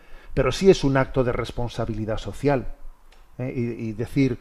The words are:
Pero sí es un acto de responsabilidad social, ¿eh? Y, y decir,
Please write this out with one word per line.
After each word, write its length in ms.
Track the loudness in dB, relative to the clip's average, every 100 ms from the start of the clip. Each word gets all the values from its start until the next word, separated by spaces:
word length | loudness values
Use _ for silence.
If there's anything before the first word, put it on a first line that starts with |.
| -16 -18 -6
Pero 160 | 0 0
sí 200 | 4 6
es 120 | 6
un 140 | 4 2
acto 280 | 2 2
de 80 | 0
responsabilidad 840 | 0 -4 -4 -6 -4 -4 -4 -2 -4
social, 520 | -4 -2 0 0 -2 -8 -12 -16 -20 -20 -18 -10
¿eh? 160 | -8
Y, 60 | -4 -4 -4 -6
y 40 |
decir, 460 | -6 -2 2 2 0